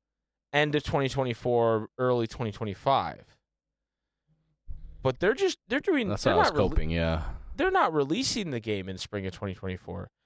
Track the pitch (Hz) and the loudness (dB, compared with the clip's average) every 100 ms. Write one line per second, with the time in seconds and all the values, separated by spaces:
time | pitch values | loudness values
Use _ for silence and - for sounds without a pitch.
0 | _ _ _ _ _ 143 151 147 - 151 | _ _ _ _ _ 2 2 0 0 0
1 | 135 135 127 113 123 120 117 110 107 - | 0 0 -2 -2 0 2 4 2 -2 -2
2 | 127 123 113 - 117 101 110 95 139 131 | 2 2 0 -4 -6 -4 -6 -4 2 2
3 | 87 50 - _ _ _ _ _ _ _ | 0 -6 -16 _ _ _ _ _ _ _
4 | _ _ _ _ _ _ - - - - | _ _ _ _ _ _ -12 -12 -12 -2
5 | 226 - 180 262 392 - - 262 - 302 | -2 2 0 2 0 -2 -4 -2 2 0
6 | 214 104 - - 330 151 95 80 80 82 | 2 0 2 4 4 4 2 2 2 2
7 | 82 80 80 - - - 359 381 233 156 | 2 0 -2 -8 -10 -2 2 4 2 2
8 | 135 196 269 247 185 123 110 101 95 92 | 0 0 -2 -2 -2 -4 -2 -4 -4 -8
9 | - 104 95 90 101 92 95 90 - 92 | -6 -4 -4 -4 -6 -6 -6 -8 -8 -10
10 | 101 _ | -10 _